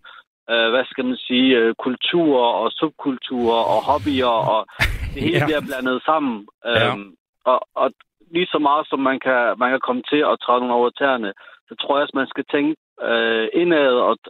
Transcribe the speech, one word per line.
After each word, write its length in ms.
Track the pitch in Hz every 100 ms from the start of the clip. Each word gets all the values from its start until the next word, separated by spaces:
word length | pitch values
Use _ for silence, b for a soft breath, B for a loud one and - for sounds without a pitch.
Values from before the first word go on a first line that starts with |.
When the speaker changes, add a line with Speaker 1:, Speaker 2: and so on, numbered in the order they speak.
| B B _ _ -
Speaker 1:
øh, 200 | 117 113
hvad 140 | 123 -
skal 200 | - 127
man 120 | 123
sige, 400 | - 127 131 123
øh, 180 | 113 107
kulturer 720 | 131 123 - 175 160 131 120 98
og 100 | 113
subkulturer 920 | - 160 - 143 127 - 127 117 117 110 107
og 40 | -
hobbyer, 440 | 143 147 135 123 113 -
og 120 | 107 101 B - - -
det 80 | -
hele 140 | 110 120
Speaker 2:
<laughs> 40 |
Ja. 40 | 147
Speaker 1:
bliver 160 | 151 131
blandet 340 | 131 127 127 -
sammen. 420 | 156 143 110 104 _ 113
Speaker 2:
Ja. 260 | 117 120
Speaker 1:
Øhm, 220 | 107 98 - _ _ -
og, 220 | 127 - -
og 160 | 131 - _ _ _
lige 160 | 165 185
så 80 | 160
meget, 280 | 143 147 151
som 120 | 143
man 200 | 135 131
kan, 340 | 135 123 120 104
man 120 | 123
kan 100 | 131
komme 240 | - 123 -
til 120 | 147 147
at 80 | 113
træde 160 | - 123
nogle 140 | 123
over 160 | 120 120
tæerne, 440 | - 139 127 104 98 B B _
så 80 | 113
tror 220 | - 143
jeg 60 |
også, 140 | 143 139
man 100 | 131
skal 180 | - 131
tænke, 240 | 151 147 156 _ - 110
øh, 380 | 117 113 113 113
indad 400 | 160 175 160 139
og, 240 | 123 98 113 -